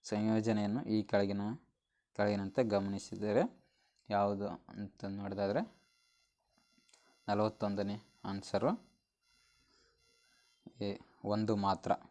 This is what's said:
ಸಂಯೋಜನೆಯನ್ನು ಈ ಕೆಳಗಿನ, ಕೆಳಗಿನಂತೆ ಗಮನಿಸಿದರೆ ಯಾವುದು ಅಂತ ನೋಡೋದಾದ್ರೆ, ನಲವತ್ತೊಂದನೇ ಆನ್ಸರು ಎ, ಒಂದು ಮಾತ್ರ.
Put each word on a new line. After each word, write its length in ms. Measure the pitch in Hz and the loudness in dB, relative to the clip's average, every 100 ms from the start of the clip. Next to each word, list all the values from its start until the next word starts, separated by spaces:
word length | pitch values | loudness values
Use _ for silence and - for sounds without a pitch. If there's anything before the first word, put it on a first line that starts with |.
ಸಂಯೋಜನೆಯನ್ನು 800 | - 104 107 110 110 107 104 113 - | -2 0 2 2 2 2 0 -2 0
ಈ 180 | 107 | 0
ಕೆಳಗಿನ, 380 | 101 101 98 101 104 131 _ _ _ _ _ - | 4 2 2 0 -2 -6 _ _ _ _ _ 0
ಕೆಳಗಿನಂತೆ 480 | 104 101 95 - | 2 2 0 0
ಗಮನಿಸಿದರೆ 800 | 117 101 98 98 - - 104 107 240 - _ _ _ _ - | 2 2 2 -4 -6 -4 2 2 2 -4 _ _ _ _ -2
ಯಾವುದು 380 | 101 101 101 101 | 2 2 0 -4
ಅಂತ 560 | 87 - 101 101 _ 98 | -6 -12 -10 -10 _ -8
ನೋಡೋದಾದ್ರೆ, 560 | 98 98 98 101 120 220 - _ _ _ _ _ _ _ _ _ _ _ - _ _ - | -6 -6 -2 0 0 -2 -10 _ _ _ _ _ _ _ _ _ _ _ -20 _ _ -2
ನಲವತ್ತೊಂದನೇ 680 | 104 107 - 104 101 101 104 - _ | 0 0 0 -2 -2 -2 -4 -12 _
ಆನ್ಸರು 460 | 101 139 - 196 123 233 - _ _ _ _ _ _ _ _ _ _ _ _ _ _ _ _ _ - - | -8 -8 -4 0 0 -2 -8 _ _ _ _ _ _ _ _ _ _ _ _ _ _ _ _ _ -20 -6
ಎ, 160 | 101 101 - _ | -6 -6 -14 _
ಒಂದು 320 | 101 104 107 104 | -2 0 2 2
ಮಾತ್ರ. 360 | 98 95 131 - - | 2 0 -2 -4 -4